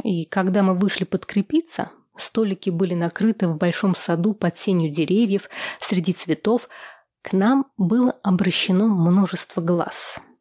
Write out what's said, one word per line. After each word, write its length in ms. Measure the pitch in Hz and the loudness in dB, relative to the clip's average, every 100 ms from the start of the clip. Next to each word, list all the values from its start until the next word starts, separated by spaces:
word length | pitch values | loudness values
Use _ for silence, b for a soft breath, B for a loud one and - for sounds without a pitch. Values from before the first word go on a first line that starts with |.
и 220 | 214 175 160 | -4 -4 -2
когда 360 | 196 185 196 | -2 0 2
мы 140 | 190 180 | 2 2
вышли 300 | 196 - 185 | 0 -2 -4
подкрепиться, 840 | 180 - 208 196 311 - - - - _ - | -6 -4 -4 0 0 -2 -6 -8 -10 _ -14
столики 540 | - - 214 190 196 | -6 -2 -2 -2 -2
были 240 | 170 185 | -2 0
накрыты 540 | 175 170 - 220 220 175 | 0 -2 0 0 2 0
в 100 | 156 | 0
большом 380 | 175 - 202 175 | 0 0 0 0
саду 400 | - 170 190 208 | 0 0 0 0
под 220 | 170 - | -2 -2
сенью 340 | - 180 160 | 0 0 0
деревьев, 580 | 147 147 196 226 196 - B B B | 0 0 2 2 0 -4 B B B
среди 340 | - 185 170 | -2 -2 0
цветов. 560 | 175 - 156 208 240 - B B B B _ | -2 -2 -2 0 0 -2 B B B B _
К 80 | - | -4
нам 340 | 190 208 269 269 - | 0 2 2 0 -2
было 340 | 180 226 247 - | 0 2 2 0
обращено 640 | - 185 196 - - 185 226 | 0 2 2 0 2 2 2
множество 760 | 190 165 185 185 - - - | 4 4 4 2 -2 -8 -4
глаз. 580 | 170 175 156 - - - - _ | 0 0 -2 -4 -6 -8 -14 _